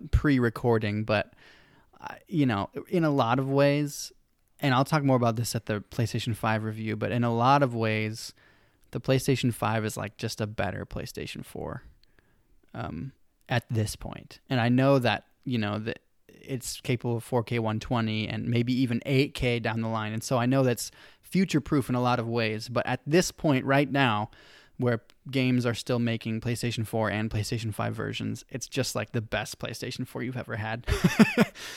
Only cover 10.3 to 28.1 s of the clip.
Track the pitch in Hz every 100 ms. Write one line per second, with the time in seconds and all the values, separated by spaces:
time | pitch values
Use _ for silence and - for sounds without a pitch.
10.3 | - 107 107 98 98 98 - 131 - 76
11.3 | - - - 76 123 - - _ _ _
12.3 | _ _ _ _ - 110 78 127 - _
13.3 | _ - 123 - 113 107 - - - -
14.3 | - - 127 117 123 135 139 120 104 -
15.3 | _ - 123 104 104 110 - _ _ -
16.3 | - - 131 - - - 123 127 117 -
17.3 | 123 110 120 110 107 - 120 110 107 107
18.3 | 107 120 120 120 127 131 117 - 135 143
19.3 | - 131 120 113 110 113 113 107 110 -
20.3 | 131 120 135 131 120 - - - - -
21.3 | 180 190 156 - 151 120 127 123 120 113
22.3 | 117 110 110 113 120 - 127 - 160 -
23.3 | - 165 131 131 139 143 139 131 107 107
24.3 | - - - - - 123 117 - _ -
25.3 | 135 127 123 120 110 - 123 117 113 117
26.3 | 110 117 120 120 113 107 117 107 101 110
27.3 | 110 104 113 110 104 113 107 107